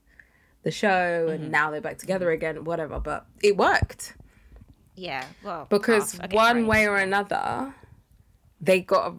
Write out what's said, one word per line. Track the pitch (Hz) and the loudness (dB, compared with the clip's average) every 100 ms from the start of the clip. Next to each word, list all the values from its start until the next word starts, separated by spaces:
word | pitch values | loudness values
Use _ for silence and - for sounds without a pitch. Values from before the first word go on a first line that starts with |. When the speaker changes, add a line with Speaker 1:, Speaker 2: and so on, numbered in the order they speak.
| _ _ _ _ _ _ | _ _ _ _ _ _
Speaker 1:
the | 160 | -6
show, | - 214 185 175 170 165 | 0 2 2 2 0 0
and | 156 | -2
Speaker 2:
Mm-hmm. | 156 | 0
Speaker 1:
now | 151 151 | 0 0
they're | 151 | -2
back | 151 139 | -8 -8
together | - 190 175 | -4 -2 0
Speaker 2:
Mm-hmm. | |
Speaker 1:
again, | 160 160 151 | 0 -2 -6
whatever. | 151 170 151 - | -6 -6 -6 -6
But | 151 147 - - | -6 -8 -10 -6
it | 202 185 | -2 2
worked. | 277 381 - - - - - _ - - - - _ - | 2 2 -2 -8 -16 -18 -20 _ -20 -20 -20 -20 _ -14
Speaker 2:
Yeah, | 180 131 135 - | -8 -8 -10 -14
well, | 202 170 - | -12 -10 0
Speaker 1:
Because | 202 208 220 202 | 0 4 2 2
Speaker 2:
half. | 175 180 | -6 -2
Okay, | 208 | 4
Speaker 1:
one | 226 240 | 4 4
Speaker 2:
right, | 220 | 4
Speaker 1:
way | 214 214 | 4 4
or | 202 | 2
Speaker 2:
yeah. | |
Speaker 1:
another, | 190 202 196 - - 240 269 269 - - _ _ _ _ _ - | 2 0 0 -2 -2 -4 -6 -12 -20 -20 _ _ _ _ _ -6
they | 160 185 | 2 2
got | 180 190 | 4 0
a, | - | 0